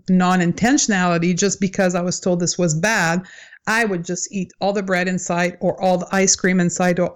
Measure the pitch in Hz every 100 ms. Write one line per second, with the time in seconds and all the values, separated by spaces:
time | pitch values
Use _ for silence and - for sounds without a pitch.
0 | - 185 180 185 175 175 233 294 - 196
1 | 180 170 175 175 202 - 196 196 185 175
2 | 180 - 190 175 170 - 175 156 208 220
3 | 165 170 185 - - - - 220 220 180
4 | 170 175 - 202 180 - 190 202 190 180
5 | 185 185 - 175 175 - 180 - 185 180
6 | - 190 190 - 185 185 175 - 180 175
7 | 170